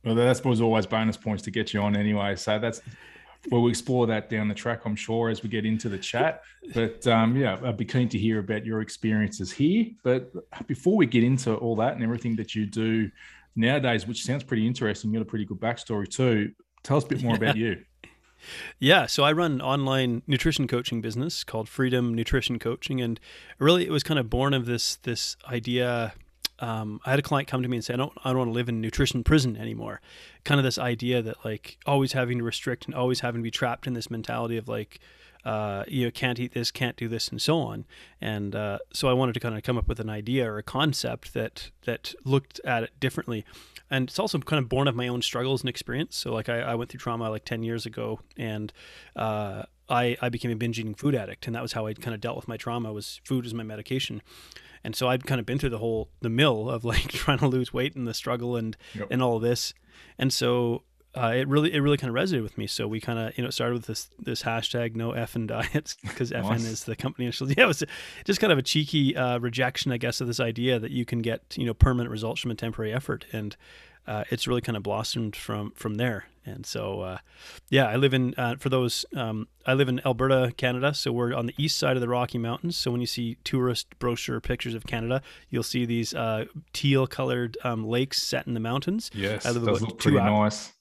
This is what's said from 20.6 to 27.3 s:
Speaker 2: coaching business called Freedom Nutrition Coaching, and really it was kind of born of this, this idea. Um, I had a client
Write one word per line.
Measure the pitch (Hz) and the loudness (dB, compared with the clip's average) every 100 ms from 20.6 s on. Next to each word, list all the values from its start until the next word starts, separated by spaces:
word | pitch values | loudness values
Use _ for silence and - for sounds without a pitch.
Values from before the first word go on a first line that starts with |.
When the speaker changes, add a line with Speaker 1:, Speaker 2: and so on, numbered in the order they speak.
| 131 | 0
Speaker 2:
coaching | 123 - 117 | 0 -2 -4
business | 110 110 156 - | -4 -4 -4 -4
called | - 117 110 | -6 -6 -6
Freedom | - 127 127 123 | 0 2 4 2
Nutrition | 117 113 131 - 120 | 0 2 2 2 -2
Coaching, | 117 117 - 135 | -2 -4 -4 -2
and | 120 113 - - - - | -2 -4 -8 -20 -20 2
really | 143 180 | 4 4
it | 175 | 4
was | 151 | 0
kind | - 156 | 2 0
of | 113 | 2
born | 123 139 | 0 2
of | 135 120 | 2 0
this, | 117 - - | -2 -2 -2
this | - 117 - - - | -4 -4 -4 -8 -6
idea. | 123 117 123 123 120 113 - - _ - - | -6 -2 0 0 0 -2 -8 -20 _ -12 -8
Um, | 117 113 107 107 | -6 -4 -4 -6
I | - | 2
had | 143 | 2
a | |
client | 143 | 4